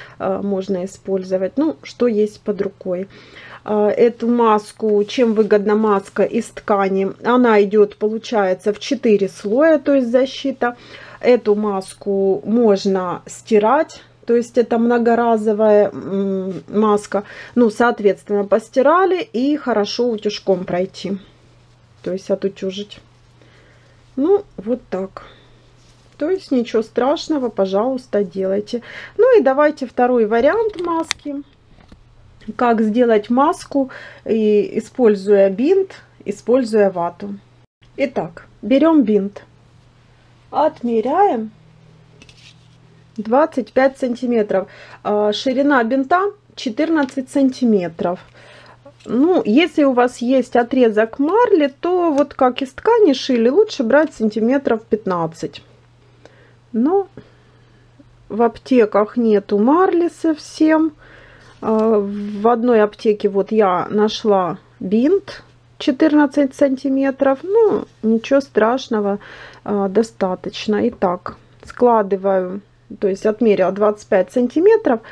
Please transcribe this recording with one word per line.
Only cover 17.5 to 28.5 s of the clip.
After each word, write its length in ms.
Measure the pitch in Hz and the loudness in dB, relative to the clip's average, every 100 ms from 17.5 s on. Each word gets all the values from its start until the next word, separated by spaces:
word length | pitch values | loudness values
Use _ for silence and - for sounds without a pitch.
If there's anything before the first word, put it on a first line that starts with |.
Ну, 160 | 240 233 | 0 2
соответственно, 760 | 220 240 240 202 180 - 202 | 2 0 2 0 0 -4 -4
постирали 800 | 202 208 - 262 269 349 381 359 - | 0 -2 -2 0 2 4 2 -2 -4
и 240 | 226 269 294 | -4 -2 -2
хорошо 520 | 247 214 202 - 240 | -2 -2 -2 -4 -4
утюжком 560 | 214 208 - - 180 | -4 -6 -6 -4 -4
пройти, 540 | 185 180 190 - 185 196 - _ _ _ _ _ _ _ | -2 -4 -6 -8 -10 -10 -12 _ _ _ _ _ _ _
то 100 | 175 | -10
есть 180 | 185 - | -8 -4
отутюжить. 640 | 196 196 - 190 196 208 - _ _ _ _ _ _ _ _ _ _ _ - | -4 -4 -6 -10 -10 -14 -18 _ _ _ _ _ _ _ _ _ _ _ -4
Ну, 260 | 311 403 - - | 0 0 -2 -12
вот 240 | 202 247 - | -6 -6 -6
так. 360 | 190 196 - - - - _ _ _ _ _ _ - | -8 -8 -12 -20 -20 -20 _ _ _ _ _ _ -6
То 120 | 302 | -4
есть 200 | 381 - | -4 -2
ничего 320 | 254 233 233 | -2 0 -4
страшного, 640 | 233 - 254 330 - 302 247 | -2 -2 -2 -2 -2 -4 -4
пожалуйста, 760 | - 190 196 247 254 - 208 | -2 -2 0 -2 -4 -4 -4
делайте. 580 | 190 190 190 | -4 -4 -4